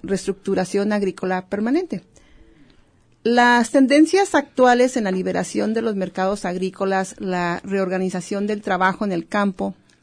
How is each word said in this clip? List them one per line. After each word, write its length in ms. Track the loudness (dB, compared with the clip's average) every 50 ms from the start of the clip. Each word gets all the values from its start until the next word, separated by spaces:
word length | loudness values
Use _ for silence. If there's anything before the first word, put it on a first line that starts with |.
| -4
reestructuración 880 | -4 -4 -4 -4 -6 -8 -6 -6 -2 -2 -2 -2 -2 -2 -2 0 0
agrícola 560 | 0 0 -2 -4 -4 -4 -4 -4 -4 -4 -4 _
permanente. 560 | -4 -4 -2 0 0 0 -2 -4 -8 -10 -10 _ _ -20 _ _ -20 -20 -20 -20 _ _ -20 -20 _ _ _ _ _ _ _ _ _ _
Las 480 | -2 0 4 4 4 6 4 4 2 2
tendencias 640 | 4 4 4 6 6 6 6 6 4 2 2 2 0
actuales 640 | 0 -2 -2 _ 4 4 6 6 6 4 2 0 -2
en 60 | -2
la 60 | -2
liberación 600 | -2 -2 -2 -2 -4 -4 -4 -4 -4 -2 -2 -2
de 80 | -2 -2
los 160 | -2 -2 -2
mercados 480 | -4 -4 -4 -4 -2 -2 -2 -2 -2 -4
agrícolas, 720 | -6 -4 -4 -4 -6 -4 -4 -2 0 0 0 -2 -4 -8 -8
la 440 | -6 -4 -2 -2 -2 -2 -4 -4 -4
reorganización 840 | -4 -2 -2 -2 -2 -2 -2 -2 -2 -4 -6 -6 -6 -6 -4 -4
del 140 | -4 -4 -4
trabajo 460 | -4 -4 0 2 2 0 0 0 -4
en 60 | -4
el 140 | -4 -4 -4
campo, 480 | -4 -2 -2 0 -2 -2 -4 -6 -6 -8 -10 _ _ _ _